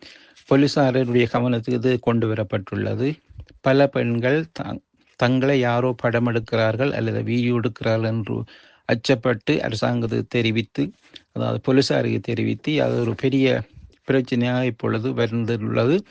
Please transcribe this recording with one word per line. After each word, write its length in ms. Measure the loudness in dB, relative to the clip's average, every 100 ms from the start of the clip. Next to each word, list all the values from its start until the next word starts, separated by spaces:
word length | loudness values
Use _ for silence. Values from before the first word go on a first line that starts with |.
| -20 -20 -20 -10 2
போலீசாருடைய 760 | 4 4 4 2 2 2 2 2
கவனத்துக்கு 480 | 0 0 -2 -2 -2
இது 140 | 0 0
கொண்டு 260 | 0 0 0
வரப்பட்டுள்ளது. 800 | -2 -2 -4 -4 -4 -4 -2 -4 -4 _ -20 -20 -6
பல 260 | 2 4 4
பெண்கள் 520 | 2 -2 0 0 0 -2
தங்-, 300 | -8 -10 -10 _ _ _ -2
தங்களை 360 | 2 2 2 2
யாரோ 300 | 2 2 0
படம் 360 | 0 0 2 2
எடுக்கிறார்கள் 640 | 0 -2 0 0 2 0
அல்லது 320 | 0 -2 -2
வீடியோ 320 | -2 0 0 0
எடுக்கிறார்கள் 520 | -2 -4 -2 0 0
என்று 260 | -2 -4 -6 -8 -14 -20 _ -4
அச்சப்பட்டு 640 | -2 2 0 2 -2 0 -2
அரசாங்கத்துக்கு 680 | -2 -2 -2 0 -2 -2 -2
தெரிவித்து, 540 | -2 0 0 -2 -4 -6 -6 _ -20 _
அதாவது 280 | -6 -4 -2
போலீசாருக்கு 580 | 2 2 4 2 0 -2
தெரிவித்து, 520 | -4 -2 -2 -2 -2 0
அது 140 | 0 0
ஒரு 120 | -2 -2
பெரிய 320 | 0 2 2 0 -4 -14 -20 _ -2
பிரச்சனையாக 580 | 0 0 0 0 0 -2
இப்பொழுது 440 | -2 -4 -2 -2
வந்துள்ளது. 840 | -2 -2 -2 -2 -2 -2 0 2 0 -2